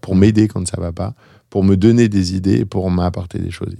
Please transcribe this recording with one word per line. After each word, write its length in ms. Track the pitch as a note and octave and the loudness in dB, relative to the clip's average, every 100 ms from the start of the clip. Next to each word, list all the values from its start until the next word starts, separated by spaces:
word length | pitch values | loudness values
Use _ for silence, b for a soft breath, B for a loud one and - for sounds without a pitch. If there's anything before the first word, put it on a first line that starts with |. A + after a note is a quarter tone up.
pour 140 | - F#2+ | -2 4
m'aider 320 | G#2 G#2+ G#2+ | 4 4 2
quand 200 | G2 F2+ | 0 -6
ça 100 | F2+ | -6
va 140 | F2 | -8
pas, 220 | E2+ G2 - b b b | -6 -8 -10 b b b
pour 160 | G2+ | 0
me 140 | F#2+ F#2+ | 2 4
donner 320 | A2 A#2+ A2+ | 4 4 2
des 260 | G2+ F2+ F#2 | 0 -2 -2
idées, 300 | F#2+ A#2 G2+ | 0 0 -2
pour 240 | G2 F#2 | -4 -2
m'apporter 480 | F2 F2+ F2 F2 - | -2 -2 -4 -10 -8
des 120 | F2 | -8
choses. 240 | F2+ - | -8 -10